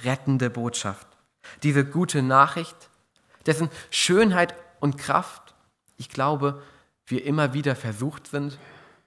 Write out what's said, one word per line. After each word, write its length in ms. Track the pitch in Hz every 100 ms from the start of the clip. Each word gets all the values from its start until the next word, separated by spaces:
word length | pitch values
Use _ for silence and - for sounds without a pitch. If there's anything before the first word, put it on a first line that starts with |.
rettende 480 | 123 131 - 131 123
Botschaft, 560 | 120 117 - 104 95 - _ _ _ - -
diese 220 | 151 143
gute 380 | 139 160 175 151
Nachricht, 680 | 131 135 143 170 165 - - _ _ _ _ _ -
dessen 240 | 156 160 - -
Schönheit 640 | - - 185 220 180 175 - - _
und 180 | 147 139
Kraft, 560 | - 151 - - - _ _ _ _ -
ich 120 | 135
glaube, 540 | - 135 151 143 139 - - _ _ -
wir 180 | 127
immer 300 | 143 151 143
wieder 220 | 139 143 123
versucht 500 | 117 104 135 - -
sind, 320 | 143 143 135 - - - _